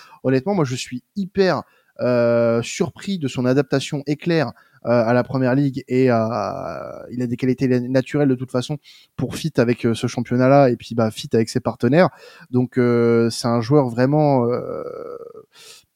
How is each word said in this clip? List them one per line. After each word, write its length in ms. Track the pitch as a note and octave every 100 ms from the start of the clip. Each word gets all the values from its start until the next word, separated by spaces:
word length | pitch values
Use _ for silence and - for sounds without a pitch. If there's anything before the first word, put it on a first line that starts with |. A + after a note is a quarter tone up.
| - -
Honnêtement, 320 | B2+ C3 C3
moi, 100 | G3+
je 120 | C3+ B2+
suis 260 | - B2 - -
hyper, 460 | F#3 G3 F#3+ C3+ - _ _ -
euh, 640 | A#2+ B2 A#2 A#2 A#2 A#2
surpris 560 | A2+ - F3 - - G3
de 80 | C3+
son 200 | C3+ B2
adaptation 580 | C3 C#3 C#3 - D3 C#3
éclair, 460 | D3 E3+ E3 A#2+ - _ _
euh, 60 | -
à 220 | A#2+ A2+
la 120 | B2
Première 320 | A#2+ C3+ B2+ C3
Ligue 260 | C#3+ C3 -
et 200 | B2+ C3
à... 920 | A#2 A2 A#2 G2 F2+ E2+ D#2+ - - -
il 100 | B2
a 60 | B2
des 100 | B2
qualités 300 | B2+ B2 C3+ B2
naturelles 480 | B2 C3 C3 D3 C#3+
de 80 | B2+
toute 160 | B2+
façon 260 | B2+ - D3+ - - _ -
pour 180 | A#2+
fit 180 | - D#3+ -
avec, 300 | A#2+ A#2+ A#2+
euh, 80 |
ce 120 | A2 A#2+
championnat-là 640 | - A#2 B2 B2+ C#3+ C3+
et 60 | A#2+
puis, 180 | -
bah, 160 | A#2 A2
fit 200 | - D#3
avec 160 | A#2 A2+
ses 100 | B2
partenaires. 520 | A#2 G#2+ A#2+ D3+ F3 - - - -
Donc, 260 | B2 B2+ -
euh, 500 | A#2+ A#2+ A#2 A#2 A#2
c'est 200 | - B2
un 120 | A#2
joueur 280 | A2+ D3 B2+
vraiment, 580 | A#2 C3 D3+ D3 C3+ A#2
euh, 380 | B2 F2 E2 C#2+ - - C2+ - - - - - - _